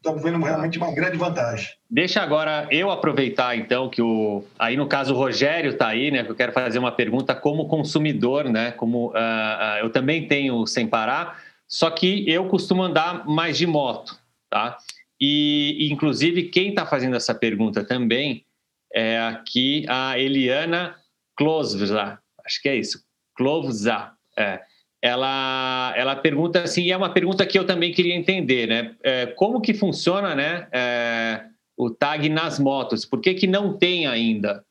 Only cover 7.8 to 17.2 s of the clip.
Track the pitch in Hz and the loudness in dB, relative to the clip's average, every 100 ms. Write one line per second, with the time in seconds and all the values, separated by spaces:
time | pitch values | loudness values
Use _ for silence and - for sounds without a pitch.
7.8 | 151 156 151 113 120 139 143 110 117 120 | 0 0 2 2 0 0 0 0 0 -2
8.8 | 113 120 117 110 113 113 110 107 107 107 | -2 0 -2 0 0 0 -2 -2 -2 0
9.8 | 113 120 131 160 - 143 139 117 110 - | 0 0 2 0 0 0 2 0 0 0
10.8 | 110 113 110 143 170 - - _ _ - | 0 0 0 -2 -4 -12 -20 _ _ 0
11.8 | 165 165 180 202 202 165 185 185 - 185 | 0 4 2 2 2 0 2 0 2 2
12.8 | 185 156 165 175 151 156 165 147 170 151 | 2 2 0 -4 -2 0 0 0 2 2
13.8 | 131 110 - - _ _ _ 107 117 - | 0 -4 -10 -20 _ _ _ -2 -2 -6
14.8 | - - _ _ 139 147 147 147 147 151 | -18 -20 _ _ 0 2 2 2 0 0
15.8 | 156 143 151 117 160 175 180 180 196 196 | -2 0 0 2 2 2 2 0 2 -2
16.8 | 160 139 127 120 | 0 0 0 0